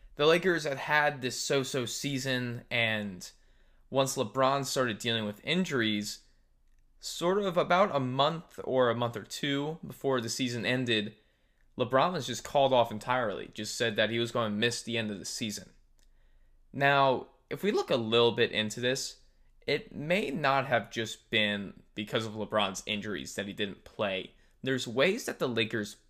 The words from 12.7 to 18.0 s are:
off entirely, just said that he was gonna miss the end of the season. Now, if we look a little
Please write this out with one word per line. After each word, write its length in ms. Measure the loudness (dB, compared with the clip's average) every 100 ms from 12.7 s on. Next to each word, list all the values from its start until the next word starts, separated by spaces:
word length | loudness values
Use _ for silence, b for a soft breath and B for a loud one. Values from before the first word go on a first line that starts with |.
off 180 | 6 4
entirely, 600 | 0 -2 0 0 -4 -8
just 220 | -8 -8 -2
said 180 | -2
that 160 | 2 0
he 80 | 2
was 140 | 0
gonna 180 | 0 0
miss 320 | 2 0 -2
the 160 | -4 -4
end 140 | -4
of 80 | -6
the 40 |
season. 460 | -8 -6 -6 -6 -12 _ _ _ _ _ _ _ _ _ _
Now, 560 | 2 6 6 6 4 -2 _ -10
if 140 | -4
we 80 | 0
look 200 | 0 2
a 60 |
little 360 | 0